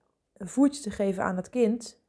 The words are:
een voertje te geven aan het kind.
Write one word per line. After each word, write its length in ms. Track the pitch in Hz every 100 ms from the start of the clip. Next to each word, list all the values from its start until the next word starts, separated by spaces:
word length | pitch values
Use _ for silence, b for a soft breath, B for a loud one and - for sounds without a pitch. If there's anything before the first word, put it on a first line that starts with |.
| _ _ _ -
een 120 | 185
voertje 340 | 254 285 285
te 80 | 202
geven 340 | - 196 185
aan 120 | - 185
het 120 | -
kind. 520 | 247 214 240 - -